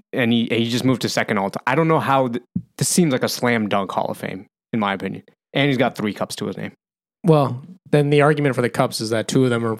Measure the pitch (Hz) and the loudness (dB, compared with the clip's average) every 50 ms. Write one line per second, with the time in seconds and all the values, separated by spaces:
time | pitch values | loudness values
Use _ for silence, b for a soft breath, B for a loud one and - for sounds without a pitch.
0 | _ _ - 131 120 113 120 117 113 - - 113 117 117 120 120 127 131 127 107 | _ _ -4 -2 0 2 2 2 0 0 0 0 0 0 0 0 0 0 0 0
1 | - 104 - 120 113 - 110 101 98 98 - - - 123 135 156 165 160 160 147 | -2 -2 -2 -2 -2 0 -2 -2 -2 -2 -4 -4 -2 0 0 2 2 2 2 2
2 | 104 131 139 135 131 123 117 120 - _ - - - _ _ - 139 - - - | 2 2 2 2 2 0 -2 -6 -8 _ -8 -10 -10 _ _ -4 -4 0 2 2
3 | 170 151 127 - 120 107 - - 127 120 120 113 107 98 104 101 98 90 - 104 | 2 4 2 0 0 -2 -2 -2 0 0 2 0 0 0 0 -2 -2 -2 -2 -2
4 | - - 107 - - 107 104 98 - _ _ _ _ _ - 113 104 101 98 87 | -2 -2 -4 -8 -8 -10 -10 -12 -16 _ _ _ _ _ -4 -2 0 -2 -2 -2
5 | 98 98 104 110 - - _ _ _ _ - 143 139 143 135 120 127 117 - - | -4 -8 -8 -10 -14 -18 _ _ _ _ -2 0 2 2 2 2 0 0 -2 -2
6 | 104 104 98 - 107 - - - 107 101 95 107 104 101 - _ _ _ _ _ | -4 -4 -4 -6 -8 -8 -8 -8 -8 -8 -8 -8 -10 -12 -12 _ _ _ _ _
7 | _ _ _ _ - 175 156 147 139 117 123 131 143 - - - _ - - 147 | _ _ _ _ 2 4 4 4 4 0 -2 -8 -12 -16 -20 -20 _ 0 2 2
8 | 143 143 147 147 143 151 156 147 143 135 120 131 120 113 - - 131 117 - - | 4 4 4 4 6 4 4 2 0 0 0 0 -2 0 0 0 0 0 -2 -6
9 | 113 107 117 110 104 - - 135 127 127 120 117 117 113 110 | -4 -2 -2 -2 -2 0 2 2 2 2 2 0 -2 -2 -4